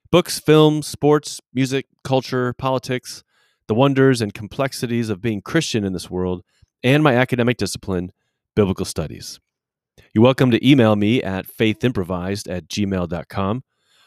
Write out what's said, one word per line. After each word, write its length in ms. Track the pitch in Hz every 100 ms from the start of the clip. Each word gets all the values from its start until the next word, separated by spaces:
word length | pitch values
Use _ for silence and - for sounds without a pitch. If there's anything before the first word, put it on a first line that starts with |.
| _
Books, 280 | 170 175 -
films, 480 | - 156 156 151 143
sports, 540 | - 143 147 - - -
music, 360 | 123 131 135 - _
culture, 500 | - 131 - 131 123
politics, 720 | 120 135 131 - 127 - - _ _ _ _ -
the 80 |
wonders 460 | 110 139 135 135 123
and 140 | 107
complexities 760 | - 104 - 139 - 123 117 113
of 140 | 95
being 180 | 113 107
Christian 440 | - 165 156 117
in 100 | 101
this 160 | 90 -
world, 340 | 90 92 90 - _ _ _
and 200 | 123 143
my 140 | 156 120
academic 400 | 127 127 120 123
discipline, 560 | 98 - - 92 90 - _ _ _
biblical 300 | - 101 95
studies. 560 | 92 - 78 - - - _ _ _ _ _ _ _
You're 120 | 107
welcome 260 | 120 131 131
to 180 | 113 123
email 260 | 143 110
me 280 | 104 104 120
at 240 | - 95 92
faithimprovised 1000 | - 110 107 120 107 85 90 90 101 -
at 140 | 90 80
gmail 400 | - 101 95 87
dot 220 | 85 -
com, 340 | - 98 117 - _ _ _